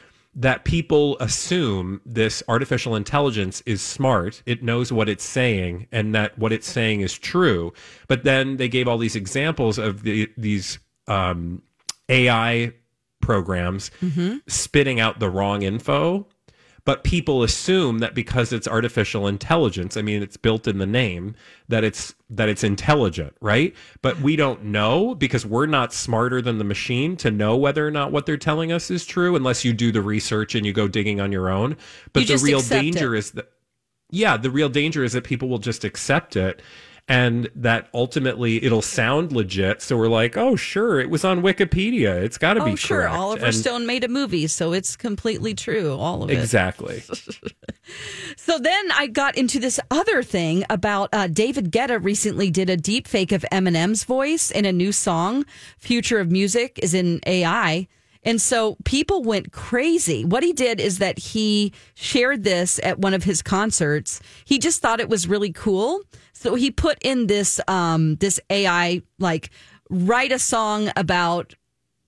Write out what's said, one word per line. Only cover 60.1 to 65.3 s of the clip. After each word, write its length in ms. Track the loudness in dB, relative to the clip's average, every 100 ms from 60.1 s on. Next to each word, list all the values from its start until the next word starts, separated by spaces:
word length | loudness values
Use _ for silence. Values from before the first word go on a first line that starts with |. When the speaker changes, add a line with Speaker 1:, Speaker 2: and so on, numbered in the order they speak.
| 0
Speaker 2:
What 180 | 0 2
he 80 | 2
did 300 | 2 0 0
is 160 | -2 0
that 200 | -2 -2
he 540 | -6 -2 2 2 0 -4 -20
shared 480 | -10 -2 2 2 2
this 340 | 0 0 0 0
at 160 | -2 0
one 140 | 0
of 100 | 2
his 180 | 0 -2
concerts. 800 | 0 0 0 0 0 0 -4 -12 -14 -20
He 160 | -2 0
just 220 | 2 0
thought 180 | 0 0
it 80 | 0
was 180 | -2
really 240 | 0